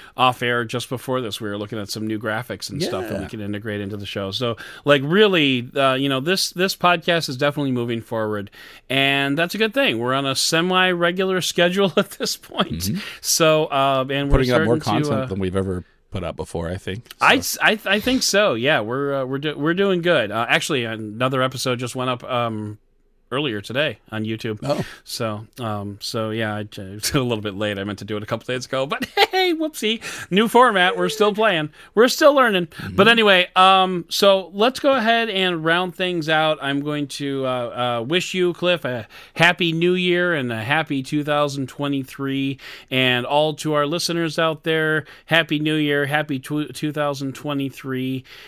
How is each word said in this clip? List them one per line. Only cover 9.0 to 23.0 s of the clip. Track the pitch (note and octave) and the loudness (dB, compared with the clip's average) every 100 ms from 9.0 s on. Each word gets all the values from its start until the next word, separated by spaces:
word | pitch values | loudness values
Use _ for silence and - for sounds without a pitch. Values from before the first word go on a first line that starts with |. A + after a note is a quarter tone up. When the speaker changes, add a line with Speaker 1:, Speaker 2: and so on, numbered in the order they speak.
| C#3 C#3 C#3 C#3+ | 2 2 0 0
Speaker 1:
that's | E3+ | -2
a | G3+ | 0
good | A3 | -2
thing. | C#4 C4 A2+ | 2 0 0
We're | A#2+ | 0
on | C3+ C3+ | 0 0
a | C3 | -2
semi-regular | - D#3+ F3+ F#3 F#3 F3 F3 F#3 F#3+ F#3 | 0 2 2 4 2 2 0 0 0 0
<laughs> | - | -2
schedule | - F3 F#3+ G3 - | 2 2 4 2 2
at | G3 | -2
this | - A#3+ - | -4 -6 -6
point. | - - G3 E2+ | -6 -4 -2 -2
Speaker 2:
Mm-hmm. | F#2 F3+ - - | -2 -4 -6 -8
Speaker 1:
So, | - - D#3+ D#3 D#3 | -2 2 4 4 2
uh, | C#3 C3+ C3+ C3 | 2 2 2 0
and | C#3 C#3+ | -2 2
we're | C#3 | 4
Speaker 2:
Putting | B2+ | 4
up | A#2+ | 4
more | - A#2+ | 2 0
Speaker 1:
starting | A2+ D3+ | 0 0
to, | D3 | 0
Speaker 2:
content | C#3 | -2
Speaker 1:
uh, | C3 | -2
Speaker 2:
than | F#2+ | -4
we've | F#2 F#2+ | -2 0
ever | F#2+ F2+ - _ _ | -2 -4 -8 _ _
put | F#2+ | -8
out | E2+ | -6
before, | - D#2+ E2+ E2 | -8 -8 -6 -6
I | F#2+ | -6
think. | - F#2+ - - | -8 -10 -12 0
Speaker 1:
I | C#3 C4 | 2 2
Speaker 2:
So. | |
Speaker 1:
s-, | - - | 0 0
I | D#3 G#3+ | 0 0
th-, | F#3+ | 0
I | G#3 | -2
think | B3 B3+ | 0 0
so. | - G3 G#3 | 2 2 2
Yeah, | A#2 C3 D3 | 2 0 0
we're, | G#2+ C3 C#3+ C#3 | 0 -4 -2 -4
uh, | B2+ | -4
we're | C3+ | -4
do-, | D3+ - | -6 -2
we're | D3+ | -2
doing | F3+ G3+ F3+ | 0 0 0
good. | E3+ D#3 G#2 | 2 2 0
Uh, | A2 A#2 | -2 0
actually, | D#3 - C#3 | 0 2 -2
another | A2+ A2 G#2+ A2 B2+ C3+ | -2 -6 -8 -2 0 0
episode | C3 B2+ C3 A#2+ | -2 -2 -4 -4
just | B2 | -4
went | B2+ B2+ | -4 -4
up, | B2 | -4
um, | - B2 A#2 A2 G#2+ G#2+ _ _ | -4 -2 -2 -4 -8 -12 _ _